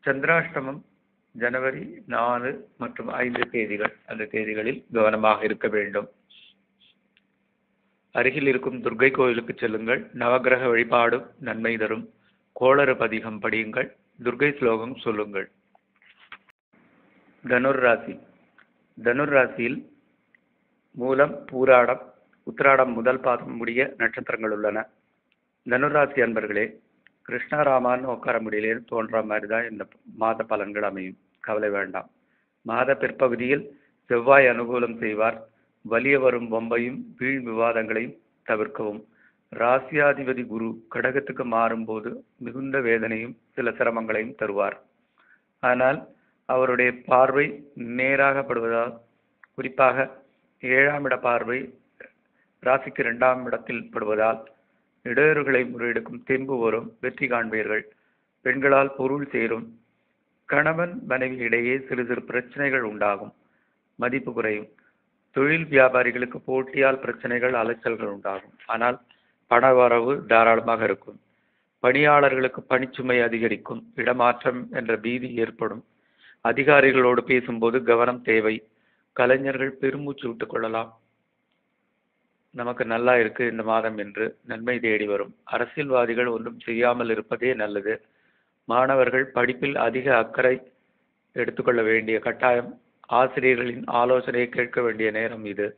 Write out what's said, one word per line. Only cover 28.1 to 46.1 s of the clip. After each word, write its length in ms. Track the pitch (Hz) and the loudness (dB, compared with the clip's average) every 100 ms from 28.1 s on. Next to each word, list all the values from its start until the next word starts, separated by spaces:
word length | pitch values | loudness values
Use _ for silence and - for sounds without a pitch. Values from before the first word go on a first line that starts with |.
| 117 131 117 | -6 -2 -2
முடியலையேன்னு 440 | 110 104 107 117 120 | -2 -4 -2 -4 -4
தோன்ற 380 | 117 110 113 | -6 -2 -2
மாதிரி 240 | 110 107 104 | -2 -4 -2
தான் 220 | 110 117 | -4 -4
இந்த 180 | 107 95 _ - 110 | -10 -14 _ -20 -4
மாத 300 | 113 113 113 | -2 -2 -4
பலன்கள் 320 | 107 101 104 | -4 -4 -4
அமையும். 360 | 104 95 92 92 _ _ | -4 -6 -12 -14 _ _
கவலை 300 | - 107 107 | -6 -4 -2
வேண்டாம். 400 | 101 95 95 - _ _ _ _ _ | -2 -4 -8 -12 _ _ _ _ _
மாத 340 | 117 117 131 139 | -6 -2 0 0
பிற்பகுதியில் 680 | 131 - 131 117 123 143 - - _ _ _ | -2 0 0 0 0 -2 -2 -18 _ _ _
செவ்வாய் 380 | 120 120 139 131 | 0 6 6 6
அனுகூலம் 520 | 120 120 123 120 117 | 2 -2 -2 -2 -4
செய்வார். 380 | 110 107 110 117 - _ _ _ 107 | -4 0 0 -2 -14 _ _ _ -2
வலிய 340 | 113 127 139 | 0 2 4
வரும் 320 | 131 123 117 | 4 2 -2
வம்பையும் 480 | 113 117 117 120 127 - - | -4 -2 -2 -2 -6 -12 -6
வீண் 300 | 127 135 120 | -4 -4 -4
விவாதங்களையும் 720 | 113 117 113 107 113 120 - _ _ | 0 2 2 -2 -4 -6 -12 _ _
தவிர்க்கவும். 580 | - 113 107 - 107 107 - _ _ _ _ | -4 -2 -2 -4 -6 -8 -14 _ _ _ _
ராசியாதிபதி 920 | - 117 131 135 151 143 139 131 127 123 | -2 2 2 0 2 2 2 -2 -4 -4
குரு 380 | 110 113 110 - | -6 -6 -8 -10
கடகத்துக்கு 540 | 120 123 135 135 127 | -2 0 0 -4 -8
மாறும்போது 680 | 123 113 113 113 110 110 110 117 - _ | -2 0 0 -2 -6 -6 -8 -12 -18 _
மிகுந்த 420 | 120 120 135 139 | -14 -10 -4 -2
வேதனையும் 580 | 120 113 120 113 120 117 _ | 0 0 0 -6 -8 -14 _
சில 180 | - 120 | -4 -4
சிரமங்களையும் 640 | 110 117 113 110 107 113 - | 0 -2 -2 -2 -4 -4 -6
தருவார். 420 | 107 101 98 - _ _ _ _ _ _ _ _ | -4 -2 -2 -4 _ _ _ _ _ _ _ _
ஆனால் 400 | 127 123 127 151 - | 0 2 2 0 -6